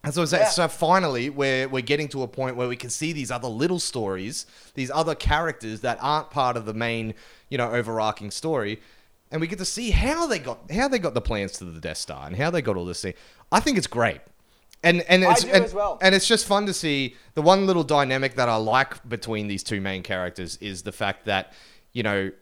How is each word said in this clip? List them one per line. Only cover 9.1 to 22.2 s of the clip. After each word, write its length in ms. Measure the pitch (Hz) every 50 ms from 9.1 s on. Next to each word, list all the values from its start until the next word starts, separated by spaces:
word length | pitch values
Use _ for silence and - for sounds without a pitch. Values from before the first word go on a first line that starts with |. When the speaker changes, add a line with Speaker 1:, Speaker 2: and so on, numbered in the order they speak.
| _ _ _ _
Speaker 1:
and 100 | - 160
we 60 | 165
get 140 | 165 202 196
to 60 | 185
see 260 | - - 208 247 226
how 340 | 196 - - 262 302 330 339
they 140 | 302 226 170
got, 320 | 135 131 113 - - -
how 160 | 147 208 262
they 100 | 277 262
got 160 | 233 180 151 113
the 80 | 120
plans 300 | - - 117 104 101 95 -
to 120 | - 92
the 140 | 87 80 80
Death 180 | 78 82 78
Star 280 | - - - 76 67 69
and 100 | 76 90
how 140 | 101 143 165
they 140 | 175 165 127
got 120 | 120 98
all 100 | 92 87
this 160 | 90 87 -
thing. 120 | - 92 87 - - - - _ - _
I 80 | - 208
think 180 | - 302 269
it's 80 | 190 131
great. 360 | - - 120 117 110 78 - - - _ _ _ _ _ _ _ _ - _ -
And, 180 | 170 175 175
and 220 | 165 - 180 185 185
Speaker 2:
I 100 | 180 -
Speaker 1:
it's, 100 | - -
Speaker 2:
do 80 | -
Speaker 1:
and, 120 | 196 185 151
Speaker 2:
as 120 | 151 -
well. 240 | 202 208 196 160 -
Speaker 1:
and 140 | 180 190 190
it's 120 | 190 185
just 200 | - 233 214 -
fun 180 | - 202 202 208
to 80 | 196 180
see. 420 | - - 156 143 139 135 120 - - _ - _
The 80 | 160 151
one 240 | 170 190 196 196
little 160 | 190 185 175 156
dynamic 500 | 135 151 143 139 127 131 135 135 135 120
that 120 | 131 127 120
I 60 | 113
like 520 | 110 110 110 117 131 135 - - - -
between 400 | 120 120 - - 113 110 107 104
these 140 | 104 101 95
two 180 | - - 110 101
main 220 | 95 98 95 95
characters 560 | 87 - 98 92 90 90 - - 90 85 - -
is 200 | - 104 95 87
the 100 | 87 104
fact 340 | - - 107 98 95 - _
that, 280 | 107 98 95 - - - - - - - - _ _ _
you 80 | 120 110
know 280 | 107 101 98